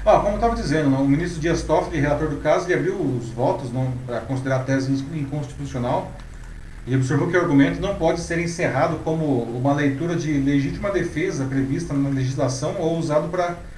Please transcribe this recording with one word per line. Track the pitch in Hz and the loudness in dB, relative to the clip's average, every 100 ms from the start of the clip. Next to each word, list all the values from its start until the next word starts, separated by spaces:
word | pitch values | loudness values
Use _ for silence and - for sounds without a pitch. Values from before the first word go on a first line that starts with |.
| 214 | 4
Ó, | 196 | 6
como | 202 208 | 4 2
eu | |
tava | 233 233 | 2 2
dizendo, | 170 156 143 | 0 2 4
né, | 135 | 4
o | 139 | 4
ministro | 143 175 165 | 2 0 -2
Dias | 165 165 | 0 0
Toffoli, | - 165 180 165 | 2 2 2 0
relator | 147 147 156 | 0 2 0
do | 139 | 0
caso, | 151 180 180 | 2 2 2
ele | 156 | 0
abriu | 156 202 | 0 0
os | 143 123 - | -2 -2 -4
votos, | 120 139 - 127 | -2 0 0 -4
não, | 123 131 123 - | -4 -2 -4 -6
pra | 117 | -6
considerar | - 131 135 131 | -4 -4 0 -2
a | |
tese | 127 135 135 | 0 0 0
in-, | 135 139 160 | -2 -2 -6
inconstitucional | 131 151 135 - 139 131 123 165 - - - - - - - - - | -4 -4 -6 -8 -8 -4 -2 -2 -4 -10 -14 -14 -14 -14 -14 -12 -2
e | 131 | 0
observou | 127 147 170 | 2 2 2
que | 175 | 2
o | |
argumento | 170 139 139 - | 4 6 4 2
não | 196 196 | -2 0
pode | 165 165 | 0 0
ser | - 170 | -2 -2
encerrado | 170 170 151 127 165 160 | -2 0 0 2 0 0
como | 160 160 151 123 | -2 0 0 0
uma | 117 123 135 | 0 -2 0
leitura | 143 143 - 170 165 | 2 2 0 -2 -2
de | 147 143 | 0 0
legítima | 135 143 135 - 202 | 2 2 2 -2 -2
defesa | 185 147 151 185 147 127 | 0 -2 -2 -2 -2 -2
prevista | 135 127 160 - | 0 0 -2 -2
na | 139 139 | 0 0
legislação | 135 127 147 127 - 156 180 | 0 0 0 0 0 -4 -2
ou | 165 165 | -2 0
usado | 143 151 - | 0 0 0
pra | 180 175 170 - | 0 -2 -4 -10